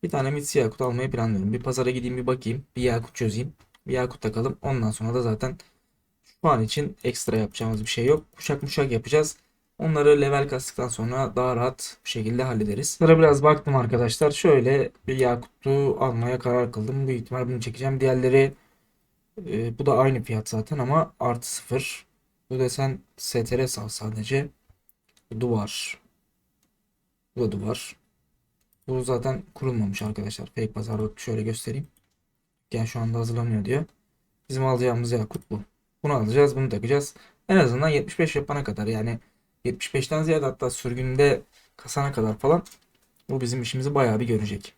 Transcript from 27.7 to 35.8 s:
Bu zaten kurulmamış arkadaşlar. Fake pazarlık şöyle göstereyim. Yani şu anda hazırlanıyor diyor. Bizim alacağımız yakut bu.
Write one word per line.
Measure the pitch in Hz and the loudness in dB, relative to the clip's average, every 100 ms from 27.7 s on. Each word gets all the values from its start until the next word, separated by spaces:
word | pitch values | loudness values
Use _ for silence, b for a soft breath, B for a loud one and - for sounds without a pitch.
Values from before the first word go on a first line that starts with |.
| 113 - - _ _ _ _ _ _ _ _ - | -6 -10 -18 _ _ _ _ _ _ _ _ -6
Bu | 131 | -6
zaten | 123 123 131 131 - | -2 -2 -2 -6 -8
kurulmamış | - 131 120 101 101 | -6 -4 -2 -2 -4
arkadaşlar. | 107 107 104 - - | -6 -6 -8 -8 -12
Fake | - 110 | -6 -6
pazarlık | 113 110 110 107 - | -6 -6 -4 -4 -6
şöyle | - 110 | -6 -4
göstereyim. | 107 110 - 127 - _ _ _ _ _ _ _ _ | -4 -6 -6 -8 -8 _ _ _ _ _ _ _ _
Yani | 117 113 | -4 -4
şu | 120 | -2
anda | 113 117 | -2 -2
hazırlanıyor | 113 117 120 110 101 | -2 -2 0 0 0
diyor. | 131 160 _ _ _ _ _ _ | -2 -2 _ _ _ _ _ _
Bizim | 131 131 | -2 0
alacağımız | 123 123 117 120 | 2 2 0 0
yakut | 120 107 - - | -2 -2 -6 -8
bu. | 107 - _ | -10 -10 _